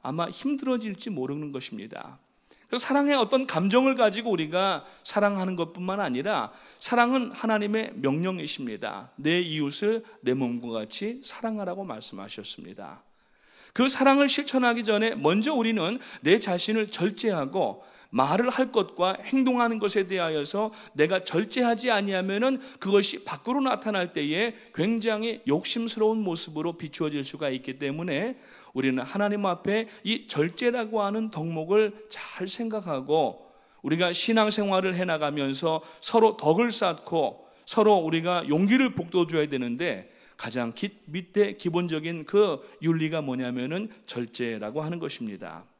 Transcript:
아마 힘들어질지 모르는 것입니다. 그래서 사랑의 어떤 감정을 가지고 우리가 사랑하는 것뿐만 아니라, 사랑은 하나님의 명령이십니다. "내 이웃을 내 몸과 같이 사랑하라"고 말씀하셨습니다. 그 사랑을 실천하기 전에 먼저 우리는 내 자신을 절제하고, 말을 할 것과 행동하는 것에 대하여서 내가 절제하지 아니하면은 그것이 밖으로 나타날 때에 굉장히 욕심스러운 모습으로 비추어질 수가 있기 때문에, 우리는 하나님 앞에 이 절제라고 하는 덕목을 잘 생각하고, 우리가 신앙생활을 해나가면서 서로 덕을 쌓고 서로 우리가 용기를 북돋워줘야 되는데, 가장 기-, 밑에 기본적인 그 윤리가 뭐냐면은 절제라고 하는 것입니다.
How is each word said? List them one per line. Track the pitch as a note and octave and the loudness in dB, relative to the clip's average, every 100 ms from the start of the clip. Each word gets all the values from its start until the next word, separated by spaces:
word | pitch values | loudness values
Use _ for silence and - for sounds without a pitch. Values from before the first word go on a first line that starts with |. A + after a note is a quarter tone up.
아마 | B2+ D#3 E3+ | -6 -4 -4
힘들어질지 | F3+ C4+ C#4 C4+ B3 A3 F#3+ - | -4 -4 -2 -2 -2 -2 -8 -8
모르는 | F3 C3 D3 D3+ | -6 -4 -6 -6
것입니다. | C#3 - G#2+ G#2+ - - - _ _ _ - _ | -8 -10 -12 -12 -14 -14 -18 _ _ _ -20 _
그래서 | A#3+ - | -2 2
사랑의 | C#4 C#4+ C#4+ | 2 4 4
어떤 | G#3+ C4 C4 | 4 2 2
감정을 | D#3+ F#3+ A#3 C4+ B3 | 2 4 6 6 6
가지고 | A3 G3+ A#3 | 4 4 0
우리가 | F3+ D3+ F3+ G3 E3+ - - | 0 0 0 0 0 -6 -12
사랑하는 | - G#3 G3+ G3+ F#3+ F3+ | -4 2 2 2 -2 -2
것뿐만 | E3 E3+ F3+ G3 | -4 -4 -4 -2
아니라, | F3+ B2 F3 F#3 G#2+ - - - | -2 -2 -2 -2 -4 -8 -20 -8
사랑은 | - A#3+ A#3+ C4 A#3+ | 0 4 4 4 -2
하나님의 | - A3 G#3+ G#3 A3 A3 - | -4 0 0 2 -2 -2 -2
명령이십니다. | - - F#3 F#3 D3 - B2 G#2+ A2 G2+ B2 - | 0 2 0 -4 -6 -6 -6 -6 -6 -8 -12 -4
"내 | D3 F3 | 0 0
이웃을 | F3 D#3 C#3+ C#3+ G#3 A3+ A3 - | 0 -2 -2 0 0 0 -4 -6
내 | B2+ C3 | -2 0
몸과 | B2+ A#2+ A#2+ | 0 -4 -6
같이 | A2+ G#2+ - G3+ B3+ | -6 -6 -6 -6 -6
사랑하라"고 | C#4 - A3+ G#3+ F#3 F3+ | -10 -6 -6 -4 -6 -8
말씀하셨습니다. | G3 A2 - F#2+ G2 - G2+ - - G2+ E2 D#2 _ _ _ _ _ - - | -10 -10 -10 -12 -12 -12 -12 -14 -14 -16 -16 -18 _ _ _ _ _ -20 -10
그 | - C4 | 0 2
사랑을 | B3+ C4 C#4 C#4+ | 6 6 6 4
실천하기 | C#4 C#4+ C4 B3 A#3 | 2 0 2 2 2
전에 | G#3+ G#3 A3 - | 0 2 2 2
먼저 | D3 F#3+ A#3 D4 | 2 4 2 2
우리는 | A3+ A3 E3 B3 - - | 2 0 0 -4 -8 -4
내 | C#3+ G#3 | 4 4
자신을 | - F3+ - A3 G#3+ | 4 -2 0 0 -2
절제하고, | - A3 A3 A3+ F3 C3+ F#3 B2+ - - - - | -2 -2 0 -2 0 -2 0 -2 -2 -16 -20 -6
말을 | A#2 C#3 F3+ B3 | 0 2 4 2
할 | A#3+ C4 | 0 0
것과 | A#3 F#3+ - F3+ F#3+ | 0 -2 0 0 0
행동하는 | - C4 C4 B3 A#3 A3+ | -2 2 2 4 2 2
것에 | G#3 G#3 F#3+ | 0 0 0
대하여서 | F#3 E3+ D#3 C#3+ G3 A3 G#3+ - | -2 0 -2 -2 -2 -4 -6 -12
내가 | C#3 D#3 F#3 | 0 2 2
절제하지 | F#3 - - B3+ A#3+ A#3 B3 | 0 -2 0 0 2 2 2
아니하면은 | G#3+ G3+ F#3+ F#3+ G3+ B3+ C4 - - | 2 2 -2 0 0 0 0 -6 -10
그것이 | G3 G3+ G3 - | 4 4 4 -4
밖으로 | - D#3 - C4 | -8 -10 -2 0
나타날 | C4+ A#3 A3 G3+ F3+ | 0 0 -2 -2 -2
때에 | E3 D3 D#3+ A3+ A3 - | -2 -2 0 -2 -4 -14
굉장히 | - F#3 A3+ G#3+ G#3+ A3+ A3 - | -2 0 0 0 -2 -2 -4 0
욕심스러운 | D3 - A#3 A3+ A3 G#3+ A3 | 0 0 -4 -4 0 2 2
모습으로 | G3 E3 - D3+ E3 | 0 -2 -4 -4 -6
비추어질 | E3+ D#3 - D#3 D3 | -6 -10 -4 -2 -2
수가 | C3+ C#3+ D3 | -6 -4 -4
있기 | C3 C3 C3 | -4 -8 -6
때문에, | C#3+ D3 F3 C#3+ A3 B3+ - - - | -4 -4 -4 -2 -4 -6 -16 -20 -10
우리는 | C3 C3 B2+ | -2 0 0
하나님 | B2+ G3 G#3 G#3 G3 | -4 -2 0 0 -2
앞에 | F3 - G#3+ A3 - | -2 0 0 -2 -8
이 | G3 A3+ - | -4 -4 -2
절제라고 | D3 D#3+ E3+ B3 A#3+ A3 A3 | -2 -2 0 -2 0 -2 -2
하는 | G3+ G#3+ A3 | 0 -2 -4
덕목을 | D#3+ E3 E3 D#3 G#3 G#3+ G#3 - | -4 -4 -4 2 4 4 0 -16
잘 | - - - F#3 | -14 -14 -10 -8
생각하고, | - A3+ G#3+ F3 C#3 C3+ D#3 C3+ F2+ - _ _ _ | -4 -4 -6 -4 -6 0 2 2 -2 -20 _ _ _
우리가 | C#3 E3 F3+ | -2 2 2
신앙생활을 | F3 - A3 G#3+ G#3+ G3+ F#3+ F#3 F3+ | 2 4 4 4 2 2 2 2 0
해나가면서 | F3+ D#3+ D3 D3 C#3 C3+ E3 D#3+ - - | 0 0 -2 0 -2 0 0 -2 -4 -10
서로 | - A#3 A3 G#3+ | 2 6 6 4
덕을 | D3 E3 A#3+ | 4 4 4
쌓고 | A3 F#3+ D#3 - E3 C3 - - _ - | 2 0 -2 -2 0 0 -4 -20 _ -4
서로 | - G#3+ G3+ | 4 6 6
우리가 | D#3+ E3 E3+ F3+ C#3+ | 4 0 2 0 2
용기를 | D3+ G3 B3+ C4 - | 2 6 6 4 0
북돋워줘야 | E3+ F3+ E3+ E3 D3 | -2 0 2 2 0
되는데, | C#3 A#2+ A#2+ E3+ G2+ F2+ - - - | 0 -2 -2 -2 -4 -10 -20 -20 -12
가장 | A#2+ A#2+ A#2 | -6 -4 -4
기-, | A2+ G3+ - - | -4 -8 -8 -10
밑에 | D#3+ F3+ G3+ G#3 G3+ | -10 -4 0 0 0
기본적인 | F3 E3+ F3 D#3 D#3+ E3+ D3+ | -2 0 0 -4 -4 -8 0
그 | G3+ G#3 C#3+ - - | 4 4 2 -8 -4
윤리가 | D#3+ D#3+ D#3 D#3+ | 0 2 0 -2
뭐냐면은 | C#3+ B2+ B2+ B2 B2+ E3+ G#3+ - - | -2 -4 -4 -4 -4 -4 -8 -12 -10
절제라고 | A#2+ A#2 - A#2+ A2 G#2+ C#3 | -6 -6 -4 -4 -4 -6 -6
하는 | D#3 E3+ | -6 -6
것입니다. | D#3+ - A2+ F#2+ F2 D#2+ - _ | -6 -6 -8 -8 -12 -14 -18 _